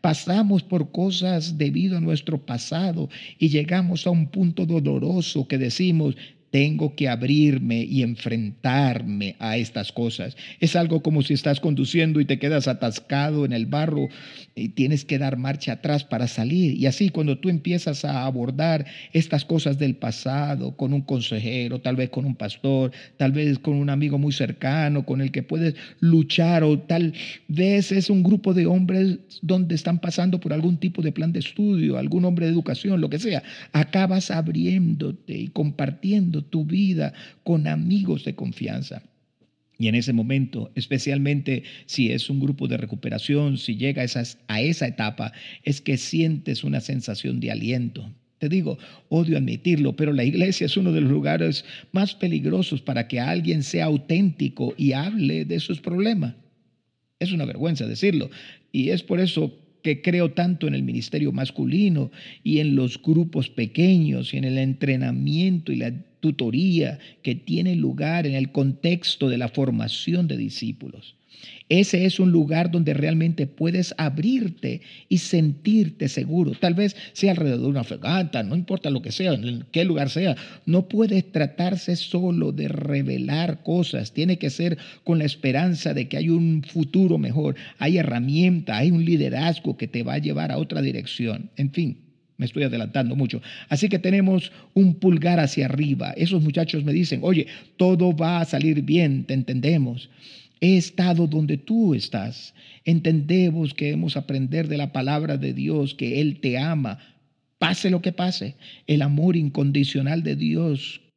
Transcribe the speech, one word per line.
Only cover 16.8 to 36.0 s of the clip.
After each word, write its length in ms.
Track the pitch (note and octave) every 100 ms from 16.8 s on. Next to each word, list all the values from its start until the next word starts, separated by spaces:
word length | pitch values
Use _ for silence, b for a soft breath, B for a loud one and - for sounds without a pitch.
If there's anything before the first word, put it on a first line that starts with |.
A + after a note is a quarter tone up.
| C3
así 220 | C3 G3
cuando 280 | D#3+ D3+ C#3
tú 120 | F#3
empiezas 560 | E3+ D#3+ F3 E3+ C#3 D3
a 200 | C3+ C3
abordar 640 | B2+ A#2+ C3+ D#3+ D#3+ C#3 B B
estas 320 | D#3+ D#3+ D3 -
cosas 320 | D#3+ D3+ C#3
del 200 | C#3+ -
pasado 760 | A#2 A#2 C3 C3+ D3 C#3 B2+ C#3
con 180 | C3+
un 80 | C#3+
consejero, 800 | C#3 C3+ A#2+ A2 A2 B2+ A#2+ B2
tal 160 | B2+ B2+
vez 140 | B2+
con 160 | - C#3+
un 80 |
pastor, 580 | - G#2+ - C3+ C3+ B2+ B B _
tal 160 | C3+
vez 260 | C#3 D3+ C3+
con 160 | - C#3+
un 160 | C#3+
amigo 260 | C#3 D3 C#3
muy 140 | D3
cercano 720 | C#3 - - C3 D3 D3+ D3 -
con 160 | C3+
el 100 | C3+
que 120 | C3+
puedes 320 | - D#3 E3 C#3+ B B
luchar, 640 | E3+ E3 D3+ - E3 E3+
o 160 | D#3 D3
tal 340 | D3+ E3+ E3+ D3 B B -
vez 440 | D3+ F#3 G3+ G3
es 180 | G3 F3
un 140 | G3
grupo 320 | F3+ G#3+ G3 F#3
de 100 | E3+
hombres 540 | F#3 F#3 F#3 F#3+ F3+ - -
donde 320 | E3 F#3 F3 D3+
están 240 | - E3+
pasando 400 | F3 D#3+ F3+ F#3
por 140 | E3+
algún 240 | D3+ E3+ F3
tipo 260 | F#3 F3
de 80 | D#3+
plan 220 | D3 D#3+
de 60 | E3+
estudio, 600 | D3 - G#3 F#3+ D#3 B2+
algún 260 | C#3+ E3+ F3+
hombre 220 | F3 E3
de 60 |
educación, 460 | E3 D#3 D#3+ G3+ F#3
lo 120 | D#3
que 80 | D3
sea, 240 | A3+ D#3 B B B
acabas 580 | D3+ D#3 F#3+ F#3+ F#3 -
abriéndote 1080 | E3 D#3+ D#3 F3 F#3 E3+ D#3 D3 - - -
y 120 | -
compartiendo 960 | - D3+ C#3 C#3 D3+